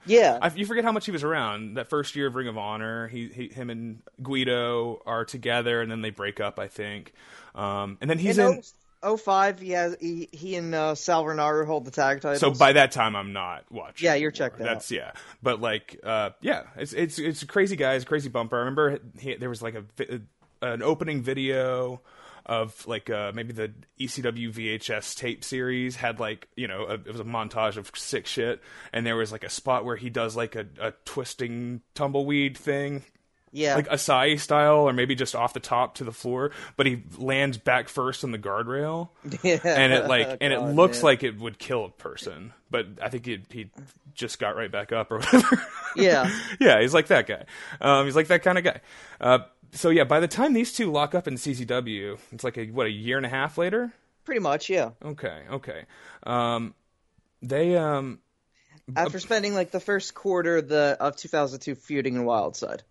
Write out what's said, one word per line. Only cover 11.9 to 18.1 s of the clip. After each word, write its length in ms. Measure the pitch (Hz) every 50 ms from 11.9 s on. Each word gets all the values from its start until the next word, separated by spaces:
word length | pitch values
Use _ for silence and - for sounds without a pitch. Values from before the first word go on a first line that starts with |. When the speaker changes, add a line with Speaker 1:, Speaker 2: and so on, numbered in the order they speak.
Speaker 1:
tag 280 | - 151 139 135 139 139
titles. 180 | - 147 143 143
Speaker 2:
So 120 | 160 151
by 220 | 135 123 143 139 139
that 180 | 147 135 127
time, 240 | - 135 110 110 104
I'm 160 | 101 98 101
not 320 | 101 98 92 90 85 67 - _
watching 340 | 120 110 - - - - 165
Speaker 1:
Yeah, 80 | 165 151
you're 160 | 143 151 151
Speaker 2:
anymore. 180 | 147 - 143 123
Speaker 1:
checked 120 | - 117
out. 40 | 113
Speaker 2:
That's, 260 | 117 113 113 - -
yeah. 200 | 120 78 60 - - - - - - _
But, 200 | 120 127 120 107
like, 360 | 120 113 107 104 - - - - -
uh, 280 | 110 113 110 104 95 - _
yeah, 220 | - 254 294 - - - -
it's, 160 | - 147 143 -
it's, 260 | - 170 160 - 165
it's 240 | 147 165 147 - 143
a 40 |
crazy 280 | - - 202 185 190 196
guy. 180 | 143 139 131 135
It's 100 | 131 123
a 40 |
crazy 200 | -